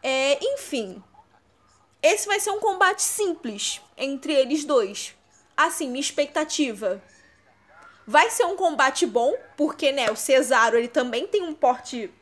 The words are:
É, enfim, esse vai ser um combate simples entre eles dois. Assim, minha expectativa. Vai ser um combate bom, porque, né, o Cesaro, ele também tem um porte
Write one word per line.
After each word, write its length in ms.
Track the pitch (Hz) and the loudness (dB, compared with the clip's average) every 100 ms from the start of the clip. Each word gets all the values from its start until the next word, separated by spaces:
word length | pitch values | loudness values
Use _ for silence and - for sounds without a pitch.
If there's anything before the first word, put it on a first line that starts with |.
É, 340 | 262 262 269 277 | -2 0 0 0
enfim, 600 | 494 554 - 269 202 185 - _ _ _ _ _ _ _ _ _ | 0 -4 -4 -6 -6 -12 -20 _ _ _ _ _ _ _ _ _
esse 240 | 311 415 403 | 0 2 0
vai 140 | 415 | -2
ser 100 | 415 | -2
um 80 | 415 | -2
combate 440 | 427 381 392 381 | -2 2 2 2
simples 800 | - - 403 320 240 202 - - - - | -2 0 -2 -2 -8 -6 -8 -8 -14 -8
entre 360 | 269 277 294 | -6 -6 0
eles 320 | 294 262 302 | 0 2 0
dois. 500 | 294 277 196 202 - - _ _ _ - | 2 2 2 -6 -12 -14 _ _ _ 0
Assim, 320 | 320 330 294 | 0 0 -6
minha 120 | 247 | -6
expectativa. 1000 | 285 - 294 311 302 - 277 208 202 196 - _ _ _ _ _ _ - - _ - | -6 -2 -2 -2 -4 -2 -2 -2 -6 -6 -10 _ _ _ _ _ _ -20 -20 _ 0
Vai 240 | 285 415 | 2 4
ser 140 | - 349 | 2 0
um 100 | 381 | 2
combate 500 | 370 285 269 - 311 | -2 2 0 2 0
bom, 280 | 220 247 440 - - | 2 0 -2 -8 -2
porque, 360 | 294 - 285 | -2 0 0
né, 180 | 277 226 | 2 -2
o 60 | 220 | -2
Cesaro, 600 | - 269 277 254 226 233 | 2 4 4 4 4 4
ele 120 | 233 | 2
também 380 | 294 247 233 370 | -2 0 -4 -2
tem 160 | 415 | -2
um 120 | 349 | -4
porte 580 | 311 247 247 - 247 196 _ | 0 2 0 -4 -10 -10 _